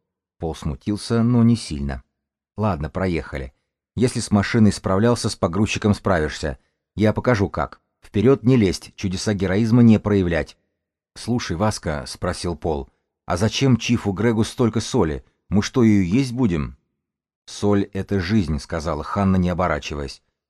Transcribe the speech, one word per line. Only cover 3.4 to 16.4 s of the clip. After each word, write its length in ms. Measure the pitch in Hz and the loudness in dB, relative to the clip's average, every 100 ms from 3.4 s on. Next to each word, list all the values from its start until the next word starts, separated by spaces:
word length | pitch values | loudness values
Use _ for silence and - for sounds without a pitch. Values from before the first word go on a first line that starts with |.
| 67 - _ _ _ - | -12 -16 _ _ _ -2
Если 240 | 120 120 | -2 -2
с 100 | - | 0
машиной 400 | 101 95 120 107 | 0 2 4 4
справлялся, 580 | - 98 95 117 117 110 | 2 -2 0 2 0 -2
с 60 | - | -2
погрузчиком 580 | 95 87 104 - 107 | -2 0 -2 0 0
справишься. 640 | 101 107 87 76 - 76 67 _ _ _ - | 0 0 0 -2 -4 -8 -8 _ _ _ -2
Я 160 | 107 | 0
покажу 380 | 107 123 110 95 | 0 0 0 0
как. 320 | - 69 - _ _ | -2 -6 -8 _ _
Вперёд 420 | - 104 113 135 | -6 0 4 4
не 120 | 117 131 | 4 4
лезть, 380 | 98 - - - | 4 0 -8 -8
чудеса 380 | 98 92 - | -6 -4 -4
героизма 500 | 101 92 95 113 123 | -2 -2 0 2 6
не 160 | 117 107 | 8 6
проявлять". 580 | 104 101 87 82 78 - _ _ _ _ _ - | 4 0 2 0 -2 -10 _ _ _ _ _ -14
"Слушай, 400 | - 120 - 82 | -4 -4 -4 -2
Васка", 480 | 107 - 87 73 - | -2 -2 -6 -6 -8
спросил 500 | - 90 87 87 80 | -8 -8 -6 -6 -6
Пол, 340 | 87 73 65 _ _ _ - | -4 -4 -6 _ _ _ -8
"а 100 | 87 | -2
зачем 400 | 110 - 135 120 | -2 0 2 2
Чифу 380 | - 120 101 | 2 -2 -2
Грегу 320 | 95 113 113 107 | -2 0 0 -2
столько 340 | - 117 113 | 0 0 0
соли? 460 | - 127 82 69 - _ _ | -2 0 0 -2 -12 _ _
Мы 120 | - | -2
что, 220 | - 131 | 0 2
её 200 | 113 104 | 4 4
есть 280 | 87 113 131 | 2 0 -2
будем?" 460 | 120 | -2